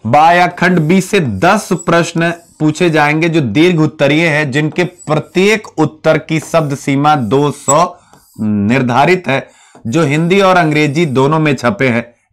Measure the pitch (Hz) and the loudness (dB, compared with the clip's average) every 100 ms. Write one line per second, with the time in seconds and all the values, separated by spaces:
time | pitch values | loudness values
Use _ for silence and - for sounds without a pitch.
0 | 107 143 160 175 175 175 175 180 151 190 | 0 2 4 4 0 0 0 2 2 0
1 | 180 202 139 95 170 208 - 180 - 170 | 0 -2 -2 -2 0 0 -2 -6 -2 0
2 | 170 165 170 170 - - 151 147 175 156 | 0 -2 -4 -4 -12 -4 -2 0 0 2
3 | 147 156 170 160 123 107 180 165 156 - | 0 0 0 0 0 2 2 2 0 0
4 | 143 151 170 147 151 135 151 160 175 - | 0 2 0 0 -2 -2 -2 -2 -4 -6
5 | - 151 - 180 196 214 - - 151 - | -6 -4 -2 0 0 0 -4 -2 -2 -2
6 | 160 156 - 160 - 165 147 139 - 139 | 0 0 -2 -6 -2 -2 -2 -4 -4 0
7 | 151 151 110 135 143 - - 147 170 - | 0 0 0 0 0 -4 -2 0 0 -4
8 | _ - _ - 107 104 101 131 123 123 | _ -20 _ -8 -4 -2 0 0 0 0
9 | 151 180 135 135 - _ _ - 113 143 | 2 0 -2 -6 -6 _ _ -16 -6 -2
10 | 156 147 170 196 190 180 160 151 151 143 | 0 0 0 2 2 2 2 0 0 0
11 | 170 127 139 160 156 135 120 101 131 117 | -2 0 2 2 0 0 -2 -2 0 -2
12 | - _ _ | -4 _ _